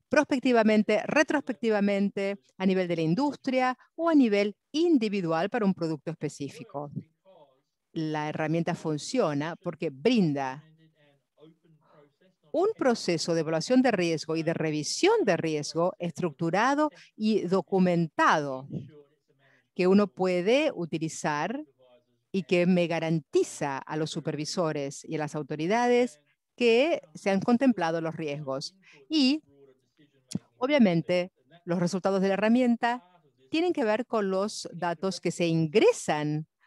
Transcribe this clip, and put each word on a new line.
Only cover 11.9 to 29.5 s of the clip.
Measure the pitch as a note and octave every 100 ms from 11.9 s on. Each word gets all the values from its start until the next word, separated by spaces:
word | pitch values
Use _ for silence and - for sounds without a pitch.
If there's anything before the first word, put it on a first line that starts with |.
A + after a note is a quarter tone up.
| D#3 C#3+ _ _ _ _
un | D4 G4+ A4
proceso | C#4 A3+ - E3 -
de | E3
evaluación | D3 D#3+ D#3+ B3+
de | B3+
riesgo | G3+ E3+ D#3+ - D#3+
y |
de | D#3+
revisión | E3 D#3+ D3+ - - F4 A4+
de | A#3+ E3
riesgo | D#3+ D3+ D3 D#3+ F3+ -
estructurado | F3 - F3 - E3 F#3 B3 C#4+ D4+ - - -
y | G#3+ A3
documentado | F3+ F#3+ - F#3+ F3+ E3+ E3 - D#4 E3+ C#3+ C3 C#3 - - - - _ _ _ _ _ _ -
que | F#3
uno | G3 G3+
puede | - F#3 F3+ F#3 C4+ D#4+
utilizar | - E3+ E3 D#3+ - E3 D3 E3+ C4+ D4+ _ _ _ _ _ _
y | G3
que | - F3 F3
me | F3+ E3+
garantiza | E3 D#3+ E3 - F4+ F4+ - D3 C3+
a | - D#3
los | D#3
supervisores | E3 D3+ D3 D3+ G3 D#3+ D3+ C#3 - -
y | D#3
a |
las | D3 D3+
autoridades | C#3 D3+ E3 A3+ B3 A#3+ B3 - _ _ _ -
que | A#3+ A3+ D#4 D#4+ - -
se | G3+
han | G3
contemplado | G#3+ A#3+ C4+ G#3+ E3 E3
los | D#3+ D#3+
riesgos. | D#3 C#3+ C#3 C3+ - - _ - -
Y, | D#4 C4 D4+ -